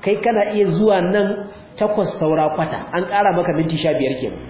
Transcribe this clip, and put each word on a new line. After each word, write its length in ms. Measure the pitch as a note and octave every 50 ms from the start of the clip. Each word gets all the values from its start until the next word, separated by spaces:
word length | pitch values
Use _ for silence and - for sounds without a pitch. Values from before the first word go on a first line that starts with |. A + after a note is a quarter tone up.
| -
Kai 140 | G3 G3+ G3
kana 320 | - A#3 A#3 G#3+ G3+ G#3 G#3+
iya 140 | G#3 G3+
zuwa 340 | F#3+ D#3+ E3+ G#3+ G#3+ G3+ F#3
nan 480 | F3 F3+ F#3+ G#3 G3+ G3 G3+ - - - - - - - -
takwas 360 | - G#3+ G#3+ G#3+ G#3+ G3 D#3 - -
saura 300 | E3 D#3 D#3+ D#3 D#3 D3+ D#3
kwata, 340 | - E3 D#3 - A#2 - - -
an 120 | F3 F#3 F#3
ƙara 240 | G3+ G3+ G3+ G3+ F3
maka 160 | F3 F3 F3 E3
minti 200 | D3+ E3 D#3+ D#3+
sha 160 | D3+ - E3 D3
biyar 260 | C3 C3+ C3 C3+ -
kenan. 180 | C3 A2 F#2 E2 - -